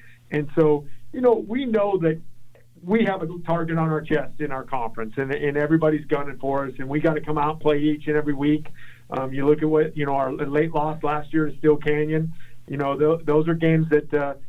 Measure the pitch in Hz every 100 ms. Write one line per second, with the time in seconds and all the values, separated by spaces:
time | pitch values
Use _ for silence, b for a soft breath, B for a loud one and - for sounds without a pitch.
0 | b b - 151 147 165 156 147 147 B
1 | - 254 247 220 - 247 262 214 202 190
2 | 165 160 - - - - - - 175 226
3 | 196 190 - 175 165 170 165 165 160 156
4 | 156 151 139 - 147 131 131 127 113 117
5 | 110 139 135 143 147 143 147 160 156 151
6 | 151 143 135 131 135 139 135 127 135 151
7 | 160 151 151 151 147 160 151 147 151 151
8 | 151 151 151 139 143 151 151 B B B
9 | - 131 135 135 139 151 151 156 160 156
10 | 143 139 131 151 147 147 165 160 151 160
11 | 147 151 147 160 151 - 156 147 151 147
12 | 151 156 160 B B B - 139 139 135
13 | 151 165 160 151 165 165 160 160 160 151
14 | 151 147 143 -